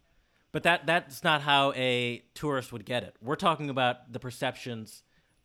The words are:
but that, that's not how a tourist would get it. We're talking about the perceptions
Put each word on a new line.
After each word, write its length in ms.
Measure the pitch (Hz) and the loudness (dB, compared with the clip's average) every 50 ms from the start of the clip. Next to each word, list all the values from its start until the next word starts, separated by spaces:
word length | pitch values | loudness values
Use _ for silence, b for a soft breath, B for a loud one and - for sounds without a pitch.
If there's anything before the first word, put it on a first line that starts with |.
| _ _ _ _ _ _ _ _ _ _ | _ _ _ _ _ _ _ _ _ _
but 120 | - 156 - | -6 0 2
that, 220 | 170 170 175 - | 2 2 2 2
that's 380 | 147 165 175 175 - - - - | 2 2 2 0 -2 -8 -2 2
not 180 | 170 156 147 | 2 2 4
how 320 | 139 147 143 139 139 139 - | 4 4 4 6 6 4 2
a 480 | 127 127 127 123 123 123 120 120 113 - _ - | 2 0 2 2 2 0 -2 -2 -6 -10 _ -12
tourist 380 | - - 151 139 131 120 - 120 | -6 -4 -2 -2 -2 -4 -6 -10
would 120 | 117 101 | -12 -8
get 180 | - 127 123 101 | -4 -4 -4 -4
it. 120 | 90 - _ | -6 -12 _
We're 140 | 107 120 151 | -6 -6 -4
talking 340 | 151 196 185 160 147 151 143 | 0 2 2 0 0 -2 -4
about 420 | 131 135 127 123 127 - - - | -2 0 2 2 0 -2 -6 -14
the 80 | 117 127 | -12 -12
perceptions 840 | - 127 120 - 147 131 127 - - 131 120 113 110 101 - - _ _ _ _ _ _ _ _ - | -10 -12 -8 -6 -4 -4 -4 -6 -8 -10 -10 -10 -10 -14 -18 -20 _ _ _ _ _ _ _ _ -8